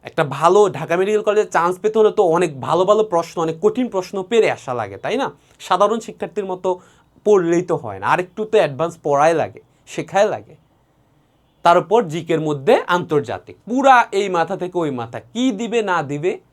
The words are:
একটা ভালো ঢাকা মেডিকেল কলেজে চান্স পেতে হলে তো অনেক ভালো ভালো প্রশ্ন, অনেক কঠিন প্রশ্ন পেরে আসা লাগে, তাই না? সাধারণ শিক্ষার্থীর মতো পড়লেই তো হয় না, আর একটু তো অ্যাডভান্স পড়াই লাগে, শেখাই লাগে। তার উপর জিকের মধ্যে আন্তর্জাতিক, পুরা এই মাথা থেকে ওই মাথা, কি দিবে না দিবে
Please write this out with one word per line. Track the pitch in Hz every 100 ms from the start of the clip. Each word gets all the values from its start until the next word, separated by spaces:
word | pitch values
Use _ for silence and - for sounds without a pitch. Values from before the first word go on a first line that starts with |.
একটা | - -
ভালো | 147 139 165 196 208
ঢাকা | - 160 170
মেডিকেল | 190 214
কলেজে | 208 208 202
চান্স | 180 175 180
পেতে | 214 220
হলে | 214
তো | 214
অনেক | 185 165 175 135
ভালো | 123 165
ভালো | 185 208
প্রশ্ন, | 214 170 170 -
অনেক | 160 160
কঠিন | 208 214 247
প্রশ্ন | 190 185 202
পেরে | 185 233 190
আসা | 120 -
লাগে, | 123 104 98
তাই | 143 180
না? | - - _ _
সাধারণ | - 180 208 226
শিক্ষার্থীর | 220 - 190 185
মতো | 190 185 185 180 _ _ _ _
পড়লেই | - 202 170 175
তো | 175 165
হয় | 120 98
না, | 104
আর | 160
একটু | 180 -
তো | 214 220
অ্যাডভান্স | 165 135 165 170
পড়াই | 156 139 156
লাগে, | 165 107 - _ _ _
শেখাই | - 165 175 208
লাগে। | 120 104 156 _ _ _ _ _ _ _ _ _ _
তার | 170 175
উপর | 165 220 190
জিকের | 160 165 160
মধ্যে | 156 143 135 240 -
আন্তর্জাতিক, | 175 175 151 120 98 - - -
পুরা | 247 269 247 220
এই | 196 202
মাথা | 180 160 185
থেকে | 180 180
ওই | 160
মাথা, | 127 117 120
কি | - 220 254
দিবে | 196 233 233
না | 208 175
দিবে | 143 143 170 370 _